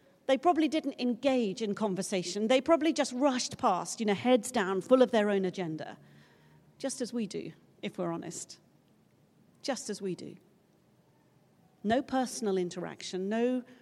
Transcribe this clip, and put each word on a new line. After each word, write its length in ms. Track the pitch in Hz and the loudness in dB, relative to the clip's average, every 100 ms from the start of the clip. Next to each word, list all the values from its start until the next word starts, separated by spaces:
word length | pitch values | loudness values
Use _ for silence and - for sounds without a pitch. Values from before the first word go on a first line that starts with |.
| _ _ - | _ _ 0
They 120 | 269 | 2
probably 300 | 349 311 311 | 4 4 2
didn't 280 | 302 277 - | 0 -2 -2
engage 640 | 247 233 277 262 220 180 | -2 0 2 2 0 -2
in 140 | 214 196 | -4 -2
conversation. 720 | 214 185 185 190 175 190 220 | -2 -2 -2 -4 -2 -2 2
They 140 | 262 | 4
probably 320 | - 330 311 | 4 4 4
just 180 | 294 277 | 0 0
rushed 440 | 247 285 254 - - | 2 2 2 -4 0
past, 420 | 247 175 - - | 2 2 0 -2
you 60 | 214 | 0
know, 80 | |
heads 380 | 196 247 254 - | 2 4 4 2
down, 300 | 240 185 190 | -2 0 0
full 200 | 180 254 | 4 6
of 100 | 247 | 6
their 180 | 233 208 | 4 4
own 140 | 202 | 2
agenda. 540 | 185 175 170 156 - - - - - _ _ - _ - | 0 -2 -6 -6 -10 -14 -20 -20 -20 _ _ -20 _ -10
Just 240 | 269 - | -8 -6
as 100 | 240 | -4
we 160 | 233 208 | -4 -4
do, 240 | 165 - - _ _ | -6 -10 -14 _ _
if 160 | 208 - | -10 -4
we're 160 | 175 | -4
honest. 440 | 165 - - - - _ _ _ _ _ _ _ _ _ _ | -4 -8 -12 -14 -18 _ _ _ _ _ _ _ _ _ _
Just 280 | - 247 - | -6 -6 -6
as 120 | 196 | -8
we 140 | 196 170 | -6 -6
do. 200 | - - _ _ _ _ _ _ _ _ _ _ _ _ _ _ | -10 -16 _ _ _ _ _ _ _ _ _ _ _ _ _ _
No 180 | 202 247 | -2 0
personal 560 | - 262 247 - 220 190 | 0 -2 -2 -4 -2 0
interaction, 680 | 180 180 170 - - 185 190 | -2 -4 -10 -10 -8 -6 -2
no 360 | 226 247 254 247 - | 0 0 0 -4 -14